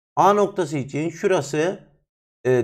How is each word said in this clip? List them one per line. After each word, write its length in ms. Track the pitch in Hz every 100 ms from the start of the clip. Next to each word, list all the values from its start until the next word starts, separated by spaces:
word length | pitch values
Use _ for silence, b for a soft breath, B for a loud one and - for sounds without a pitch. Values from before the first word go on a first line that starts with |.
| _ -
A 180 | 180
noktası 440 | 208 196 196 156 151
için 320 | 113 139 165
şurası, 720 | 160 202 185 - 151 170 202 - _ _ _ _ _ 127
e, 40 | 127